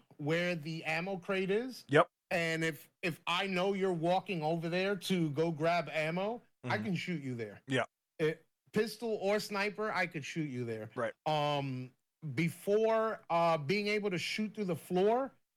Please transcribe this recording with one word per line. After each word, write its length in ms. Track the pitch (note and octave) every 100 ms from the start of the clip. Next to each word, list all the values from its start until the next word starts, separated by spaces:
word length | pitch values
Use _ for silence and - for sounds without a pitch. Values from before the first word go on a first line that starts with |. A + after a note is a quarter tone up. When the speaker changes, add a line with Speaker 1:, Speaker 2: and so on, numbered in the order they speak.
| _ -
Speaker 1:
where 380 | D3 E3+ F3 E3+
the 280 | D3+ D#3+ D3+
ammo 320 | D#3+ F#3 F#3+
crate 340 | - F#3+ F#3+
is. 320 | G#3 B3+ A3+ -
Speaker 2:
Yep. 180 | C#3+ F3 _ -
Speaker 1:
And 320 | F#3 E3 D#3+
if, 260 | D#3+ D3+ - -
if 180 | F3+ D3 -
I 180 | F3+ G3
know 260 | F3+ G3
you're 200 | G3 F#3+
walking 480 | E3+ E3+ F#3 F#3 F3
over 240 | D3+ E3+ E3
there 260 | F3+ G3 G3+
to 340 | - F#3 D#3+
go 220 | C#3 E3
grab 380 | D3 E3 F3 D3
ammo, 480 | D#3 D#3 F3 G3+ A#3+ _ _ B2
I 100 | G#3
Speaker 2:
Mm-hmm. 80 | G#3+
Speaker 1:
can 100 | E3
shoot 260 | - E3
you 120 | C3+ A#2
there. 260 | G#2+ G2 -
Speaker 2:
Yeah. 160 | B2+ A2 _ _ -
Speaker 1:
It, 240 | D#3 D#3 _ _ _
pistol 440 | G#3 A3+ - A#3 G3+
or 180 | G3 G#3
sniper, 520 | - G3+ G#3 G#3 G#3+
I 120 | F3 F3
could 200 | D#3 C3
shoot 240 | E3+ D3+
you 160 | B2 A#2+
there. 240 | A2 G#2+ B2+
Speaker 2:
Right. 180 | A2+ - D#3
Speaker 1:
Um, 680 | D3+ D3 C#3+ C#3 B2+ B2+ _ _ - D#3 B2+
before, 840 | E3 - G3 G#3 A3 A3 A3 G3+ -
uh, 280 | E3+ E3+ D#3+
being 300 | C#3 G3+ G#3
able 220 | G#3+ G3+
to 60 | F3
shoot 360 | - - G#3+
through 120 | G#3+ F#3+
the 100 | E3
floor 560 | - F3+ G#3 A#3+ C4+ _ _